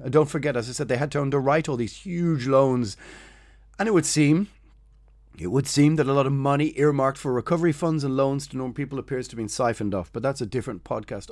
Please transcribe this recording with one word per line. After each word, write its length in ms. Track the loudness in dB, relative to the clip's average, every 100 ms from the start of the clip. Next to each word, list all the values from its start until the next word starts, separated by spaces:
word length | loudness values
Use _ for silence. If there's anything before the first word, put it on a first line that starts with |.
Uh, 60 | 0
don't 200 | 2 2
forget, 280 | 0 -2 -2
as 100 | -4
I 40 |
said, 160 | -6 -2
they 100 | -2
had 140 | -2
to 100 | -2
underwrite 480 | 0 0 2 2 0
all 80 | -4
these 200 | -4 -8
huge 500 | -8 -2 0 0 4
loans. 500 | 6 6 4 -2 -6 -16 -20 -20 -20 -20 -20 -12 -4
And 100 | 2
it 60 |
would 140 | 2 2
seem, 400 | 2 4 4 0 -8 _ _ _ _ _ _ _ -10
it 100 | -2
would 200 | -2 0
seem 300 | 4 4 4
that 100 | 2
a 60 |
lot 120 | 2 2
of 80 |
money 400 | 2 0 2 0 2
earmarked 400 | 2 2 0 -2
for 120 | -2
recovery 400 | -2 0 0 0
funds 320 | 0 -2 -2
and 140 | -2 0
loans 300 | 0 0 -4
to 100 | -8
normal 160 | -6
people 240 | -6 -8 -8
appears 300 | -6 -6 -8
to 80 | -8
be 120 | -6
siphoned 460 | -2 0 0 -2
off. 180 | -4 -6
But 120 | -6
that's 180 | -4 -4
a 60 | -4
different 360 | -6 -6 -10
podcast 460 | -8 -8 -8 -12 -12